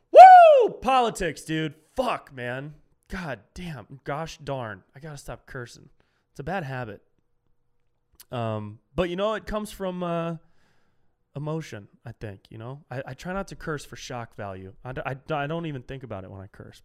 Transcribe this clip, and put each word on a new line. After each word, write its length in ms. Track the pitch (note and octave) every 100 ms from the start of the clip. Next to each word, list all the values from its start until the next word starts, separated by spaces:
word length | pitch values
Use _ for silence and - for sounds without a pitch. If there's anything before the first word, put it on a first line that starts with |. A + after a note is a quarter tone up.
| _
Woo! 640 | - F#5 F#5 E5 C#5+ G#4+ -
Politics, 600 | A3+ C4 A#3+ - F3 -
dude. 320 | - D#3+ D#3+ C#3+ _ -
Fuck, 380 | B3 E3 -
man. 420 | C3+ A#2+ B2+ C#3+ D3+ _ _ -
God 300 | F#3+ E3+ A#2+ -
damn. 460 | - F3+ C#3+ G2+ C3+ -
Gosh 320 | D3 D#3+ -
darn. 460 | C#3 C#3 A2+ F#2+ - C3+
I 40 |
gotta 180 | D#3 C#3+
stop 280 | - A#2 -
cursing. 440 | C3+ A#2+ - - _ _ _ _
It's 80 | -
a 40 |
bad 200 | C#3+ F#3+
habit. 380 | C#3 C3 A#2 G2+ _ _ _ _ _ _ _ _ _ _ _ - -
Um, 480 | B2+ A2+ G#2+ G#2 G#2+ _
but, 160 | C3+ F3+
you 60 | F3
know, 180 | G3+
it 140 | G#3 F3+
comes 240 | G#3+ G#3+
from, 320 | - F#3+ F3+
uh, 320 | F3 E3+ E3 E3 - - _ _ _ _ _ _ _ -
emotion, 520 | D3+ D#3+ D3+ A2 G2+ - -
I 60 |
think, 300 | A2+ A2 F#2+ -
you 80 | A2
know? 260 | A#2 C#3 -
I, 100 | B2+ -
I 60 |
try 200 | C3 F3
not 140 | F#3+ F#3+
to 80 | D3+
curse 280 | - D3 -
for 100 | B2
shock 400 | - B2+ A2+ -
value. 380 | G2+ F#2+ F#2+ -
I 80 | B2
d-, 100 | C3 C3+
I 80 | C3+
d-, 180 | -
I 140 | D#3 C#3+
don't 180 | E3 E3
even 160 | C#3
think 220 | A#2+ C3+
about 200 | C3 G2+
it 80 | F#2+
when 100 | G2
I 60 | G2
curse, 340 | - A2 -